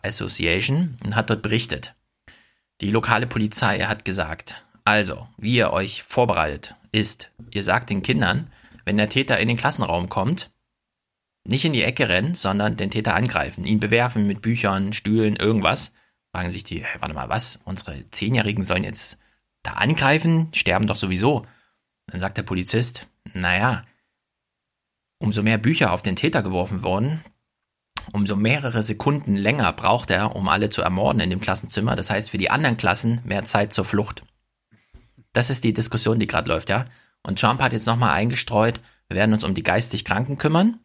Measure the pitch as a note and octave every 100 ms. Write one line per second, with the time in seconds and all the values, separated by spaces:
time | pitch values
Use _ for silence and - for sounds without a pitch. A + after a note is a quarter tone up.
0 | G2+ - G2 - E2+ F2+ A2+ C#3+ F3 B2
1 | G#2+ G#2 A2 G#2+ G#2 A2 - - - -
2 | _ _ - - _ _ _ - G2+ A2
3 | A2+ A2 A#2+ A2 G#2+ - A#2 F#2+ G2 G#2
4 | - F#2+ D#2 E2 - - - _ - G#2+
5 | F#2+ - - - G#2+ A#2+ G#2+ F#2 G2 -
6 | - - A#2+ F2 D#2 D2 - - _ A2
7 | G2+ - - - A#2 G2+ G2 G#2 A#2+ G2
8 | F#2 C#3+ F#2+ B2 - - - - - G#2
9 | G#2+ C3 C3+ A2 A2+ A#2 C#3 D#3 G2+ A2
10 | F2+ - G2 F3+ - _ _ _ _ _
11 | _ _ _ _ - C3 E3 B2+ G2+ A#2+
12 | C3 F2+ C3 F3 G2 G2+ G#2 A2 F#2+ A2
13 | G#2 F#2 B2 - - - - G#2+ G#2+ A2+
14 | B2 A2+ G2+ G2 A2+ A#2 G2+ F#2+ G2 A2
15 | G2+ A2 G#2+ G2+ G#2+ A2+ E2+ C3+ - _
16 | _ _ _ F2+ F2+ E2 - E2+ - E2
17 | D2+ C#2 B1+ A2 - - - F#2 - C#2
18 | - - G#2 B2 G#2+ G#2 F#2 F2+ G2 -
19 | - - _ _ _ _ - - A2+ D#3
20 | C#3 D#3 D#3+ E3 D#3+ - - F2 G#2+ F#2
21 | F#2+ F#2 A#2+ C3+ - _ _ _ _ _
22 | - F#2 F#2+ G2 G2 F#2 F2+ A2+ B2 -
23 | - _ - F#2 F2+ F2+ A#2+ F#2 - _
24 | _ _ _ _ _ _ _ _ _ _
25 | _ - G#2+ G#2+ G#2+ A2 A2+ D#3+ G#2 F2+
26 | G2+ F2+ D3+ D#3 G2 F#2 F#2 F#2+ F2+ F#2+
27 | B2+ D#3+ - _ _ _ _ _ _ -
28 | - G2+ G2+ G2+ G#2+ C#3+ C3+ A2+ G#2 G#2+
29 | C#3+ D3 - G2 G2+ C#3 F#2 - F#2 G2+
30 | - F#2 G#2 - F#2+ F#2+ G#2 - - F#2
31 | G#2+ A#2+ F2 F#2 - F#2+ - - A2+ B2
32 | - G#2 G#2+ G2 A#2 C#3 D3+ A2+ F#2 G2+
33 | A#2 A#2 - G2+ F#2+ G#2+ G#2 - F#2 G2+
34 | G2+ - - _ _ _ _ _ _ -
35 | _ _ _ A2+ B2 B2+ A#2 G#2+ A2 A2+
36 | A2 A2+ G2+ E2 E2+ D#2+ - G#2 B2 -
37 | _ _ - F#2+ A2+ C3 C3 A#2 A2+ A#2
38 | A#2+ D#2 A#2 B2 - G#2+ A2+ - - _
39 | - F#2+ A2 G#2+ G#2 F#2 E2 F#2+ A#2 -
40 | - G2+ B2+ C#3 D3+ D#3+ G#3+ A#3